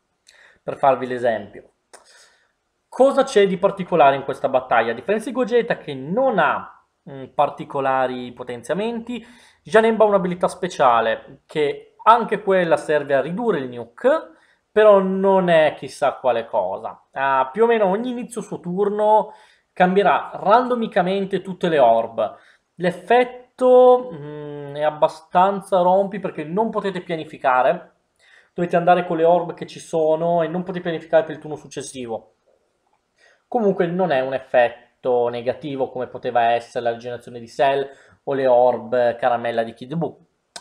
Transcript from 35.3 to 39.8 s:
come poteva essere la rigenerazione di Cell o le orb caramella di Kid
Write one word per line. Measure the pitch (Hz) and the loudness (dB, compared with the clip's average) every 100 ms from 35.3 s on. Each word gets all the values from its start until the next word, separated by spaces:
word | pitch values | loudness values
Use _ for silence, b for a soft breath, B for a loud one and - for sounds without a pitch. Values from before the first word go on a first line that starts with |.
| 120 120 123 151 135 127 | -2 -6 -6 -10 -6 -6
come | 127 120 | -6 -12
poteva | 127 127 120 117 | -10 -2 0 2
essere | 117 - 127 | 0 -4 -6
la | 117 | -4
rigenerazione | 117 123 120 - 120 | -6 -10 -12 -14 -18
di | 113 | -12
Cell | - 139 139 139 B B B | -2 0 0 -4 B B B
o | - | -6
le | 139 131 | -2 4
orb | 123 123 117 113 123 120 117 | 4 4 2 -2 0 0 0
caramella | 127 117 120 117 | -2 -2 -2 -4
di | 113 | -4
Kid | - | -10